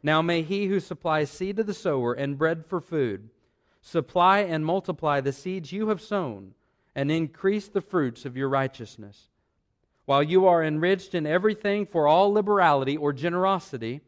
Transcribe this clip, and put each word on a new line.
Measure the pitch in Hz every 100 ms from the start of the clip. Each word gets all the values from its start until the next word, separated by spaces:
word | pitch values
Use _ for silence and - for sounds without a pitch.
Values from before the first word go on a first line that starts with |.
Now | 151 156
may | 170 170
He | 160 196 202
who | 196
supplies | 185 160 170 156 147
seed | - 190 202
to |
the | 208
sower | 202 185 139 120
and | 123 139 139
bread | 160 165 156
for | 185
food | - 160 127 98 110 _ _ _ _ _ -
supply | 170 - 180 175 202
and | 196 160 156
multiply | 185 185 165 160 143
the | 135
seeds | 135 185 190 151
you | 190 214
have | 208
sown | - 208 156 101 95 _ _ _ _ 139
and | 139
increase | 160 156 - 190 208 -
the | 196
fruits | - 185 131 117
of | 135 123
your | 135
righteousness, | 139 135 - 110 - 104 101 _ _ _ _ _ _ _ _ -
while | 139
you | 151 185 185
are | 170
enriched | 156 151 175 190 -
in | 175 151
everything | 170 214 214 202 202 202
for | 170 147
all | 165 202
liberality | 208 202 202 170 143 135 151
or | 147
generosity | 139 165 175 190 190 - 127 110 139